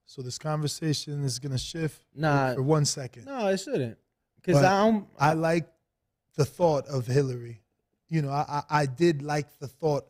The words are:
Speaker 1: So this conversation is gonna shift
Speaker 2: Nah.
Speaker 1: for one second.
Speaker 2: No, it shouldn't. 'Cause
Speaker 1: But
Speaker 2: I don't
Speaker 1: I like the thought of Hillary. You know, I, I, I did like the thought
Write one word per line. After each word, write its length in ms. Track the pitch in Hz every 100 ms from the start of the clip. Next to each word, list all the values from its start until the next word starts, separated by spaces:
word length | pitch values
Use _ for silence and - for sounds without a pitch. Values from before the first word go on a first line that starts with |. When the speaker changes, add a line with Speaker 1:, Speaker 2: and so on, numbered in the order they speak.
| _
Speaker 1:
So 160 | -
this 160 | 127 -
conversation 840 | 156 151 147 - 160 139 - 143
is 160 | 139 120
gonna 180 | 139 127
shift 460 | - - 156 - _
Speaker 2:
Nah. 400 | - 156 139 131
Speaker 1:
for 80 | 123
one 240 | 135 156 139
second. 400 | - 127 123 269
Speaker 2:
No, 220 | 269 202
it 100 | 190
shouldn't. 380 | 294 214 120 104 _ _ _ _
'Cause 120 | - 151
Speaker 1:
But 100 | 185
Speaker 2:
I 120 | 196
don't 240 | 220 214 - -
Speaker 1:
I 160 | 143
like 340 | 160 165 170 - _ _ _ _ _ _ -
the 100 | 143
thought 400 | - 170 143 127
of 200 | 139 120
Hillary. 540 | 131 135 123 117 113 _ _ _ _ -
You 120 | 160
know, 80 | 139
I, 340 | 139 - 143 -
I, 120 | 151
I 40 | 139
did 380 | 123 175 147
like 340 | 147 151 143 -
the 100 | 135
thought 380 | - 156 143 -